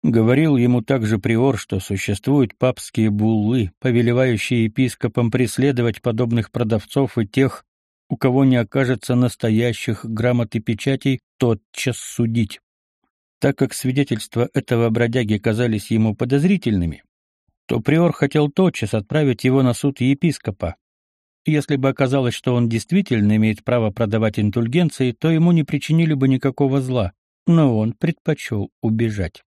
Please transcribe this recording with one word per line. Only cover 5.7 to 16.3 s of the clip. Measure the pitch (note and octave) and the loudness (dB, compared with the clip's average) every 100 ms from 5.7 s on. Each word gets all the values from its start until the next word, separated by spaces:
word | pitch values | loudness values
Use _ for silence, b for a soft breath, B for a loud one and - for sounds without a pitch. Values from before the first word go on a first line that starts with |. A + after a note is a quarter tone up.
| B2 A#2 G#2+ | 2 -2 -2
подобных | B2 A2+ B2 A#2 G#2+ | -4 -2 0 0 -2
продавцов | A#2 A2+ A2 - - C3+ - | -4 -2 -2 -2 -2 -2 -2
и | A2 | -2
тех, | - C3 - _ _ _ _ _ | 0 0 -2 _ _ _ _ _
у | A2+ | -2
кого | C3 B2+ | 0 4
не | C3+ B2+ | 4 2
окажется | A2+ C#3 B2+ B2+ - | 0 -2 -2 -2 -2
настоящих | B2 B2 - A2+ A2 A#2+ A2 - A2 | 0 0 0 0 0 0 -2 -6 -6
грамот | A2+ A2 A#2+ B2 A#2 | -6 -2 0 0 0
и | A#2 | -4
печатей, | - A2 - C3+ C#3 C3 _ _ | -4 -4 -2 -2 -2 -4 _ _
тотчас | B2 A2+ _ - - A#2 | 0 0 _ -6 -6 -6
судить. | - - A#2 A2+ G#2 - _ _ _ _ _ _ _ _ | -10 -4 -2 0 -2 -6 _ _ _ _ _ _ _ _
Так | C#3 C3+ | -2 0
как | C3+ | -2
свидетельства | - B2+ C3 C#3 A2 - A#2 B2 | -2 -4 -2 -2 -4 -6 -4 -2
этого | - - A#2+ A#2 | -4 -2 0 0
бродяги | A2+ A#2+ B2 A2 G#2+ | 0 0 0 -2 -2
казались | A#2 G#2+ A#2+ G#2+ - | 0 0 0 -2 -2
ему | A2+ A2 | 0 0
подозрительными, | G#2 B2 | -2 -2